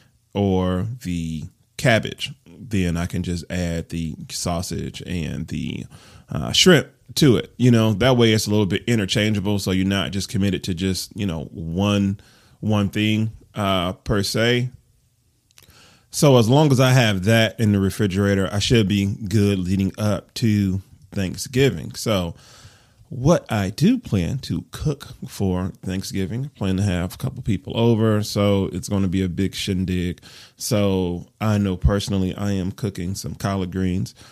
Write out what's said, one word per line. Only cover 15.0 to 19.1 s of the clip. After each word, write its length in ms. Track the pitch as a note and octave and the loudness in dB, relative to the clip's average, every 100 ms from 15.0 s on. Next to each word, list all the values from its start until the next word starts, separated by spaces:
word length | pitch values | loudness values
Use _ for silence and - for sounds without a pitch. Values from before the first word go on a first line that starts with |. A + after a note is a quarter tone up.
| _ _ _ _ _ _ - - - _ _ | _ _ _ _ _ _ -20 -20 -20 _ _
So 280 | - D3+ B2+ | 2 6 6
as 100 | A2 | 6
long 240 | C#3 D#3 | 6 6
as 80 | B2+ | 4
I 100 | C3 | 4
have 320 | B2+ A2 F#2+ | 4 4 2
that 340 | F#2+ A2+ A2 - | 4 4 4 2
in 120 | A2 | 2
the 80 | G2+ | 4
refrigerator, 680 | F#2+ - G#2 F#2 G2+ G2 F#2+ | 2 0 0 2 2 2 0
I 80 | G#2 | -2
should 300 | - A#2+ G2 | 2 4 4
be 180 | G2+ | 2
good 520 | G2 | 0